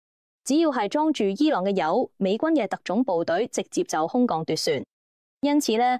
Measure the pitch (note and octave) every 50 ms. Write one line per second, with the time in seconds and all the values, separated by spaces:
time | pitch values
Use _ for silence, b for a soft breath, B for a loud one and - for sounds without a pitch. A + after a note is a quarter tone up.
0 | _ _ _ _ _ _ _ _ _ - C4 D#4 E4 D#4 C4 B3 G#3 G3+ - D4
1 | D#4 D#4+ - - A3 G3 G3 G3+ D4 D#4 C#4 F#3 F#3 G3 G3+ F#3 D#3+ D#3 F3 A#3
2 | C4 - _ - F#3+ F#3+ G3 A3+ - D#4 E4 C#4+ G#3+ F#3+ - - _ - F3+ A3
3 | C4 A3 F#3 E3 E3+ - E3 F3 A#3+ - - - F#3+ - - - F3+ - - D#3+
4 | D#3+ D#3+ - B3+ B3 A#3 E3+ D#3+ D#3+ - D#3+ D#3 - - D#3 B2+ - - _ _
5 | _ _ _ _ _ _ _ _ - C#4+ C#4+ D4 C#4+ - A3 A3 A#3+ B3 B3+ B3